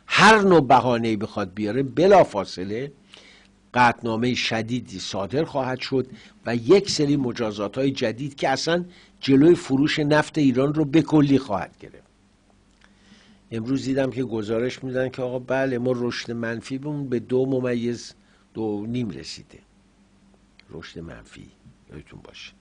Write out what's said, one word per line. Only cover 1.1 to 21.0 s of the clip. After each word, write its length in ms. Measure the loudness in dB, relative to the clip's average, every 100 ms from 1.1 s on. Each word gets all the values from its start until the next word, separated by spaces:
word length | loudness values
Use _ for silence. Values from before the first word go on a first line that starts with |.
| -2
بخواد 380 | -6 -6 -6
بیاره، 280 | -4 -4 -2
بلافاصله 1080 | -4 2 6 6 4 0 -8 -10 -8 -8 -10 -16 _ -20 -20 _ _ _ _
قطعنامه 600 | 2 2 2 -4 -2 -2
شدیدی 640 | -2 -4 -4 -4 -6 -8 -14
صادر 460 | -8 -8 -4 -4
خواهد 360 | -4 -4 -4 -6
شد 260 | -4 -4 -4 -10 -20 _ -6
و 100 | -4
یک 340 | 4 4 4
سری 260 | -2 0 0
مجازات‌های 760 | -2 -4 -6 -4 -6 -2 -4
جدید 440 | -2 -4 -4 -10
که 140 | -4 -2
اصلاً 360 | -2 0 -2 -4 -14 _ _
جلوی 340 | 4 6 8
فروش 440 | 6 2 0 0 0
نفت 400 | 2 2 0 2
ایران 360 | 2 4 0
رو 100 | 0
به 180 | 2 2
کلی 360 | 4 4 6 4
خواهد 380 | 2 -6 -6 _
گرفت. 280 | -20 -20 _ _ _ _ _ _ _ _ _ _ _ -20 _ _ -12
امروز 340 | -10 -4 -4
دیدم 260 | -2 -2 -2
که 140 | -2
گزارش 600 | -4 -4 -2 -2 -2 -6
می‌دن 240 | -6 -4 -4
که 140 | -4
آقا 160 | -6 -6
بله، 400 | -4 -2 0 0
ما 140 | -2 0
رشد 340 | -2 -4 -8
منفی 460 | -6 -6 -8 -8 -10
بمون 300 | -8 -8 -4
به 100 | -6
دو 260 | -2 -2 0
ممیز 680 | -2 -2 -2 -4 -6 -12 -20 _ _ _
دو 320 | -8 -6 -6 -6
نیم 220 | -6 -6
رسیده. 480 | -8 -14 -16 -20 -20 _ _ _ _ _ _ _ _ _ _ _
رشد 280 | -18 -16
منفی، 500 | -16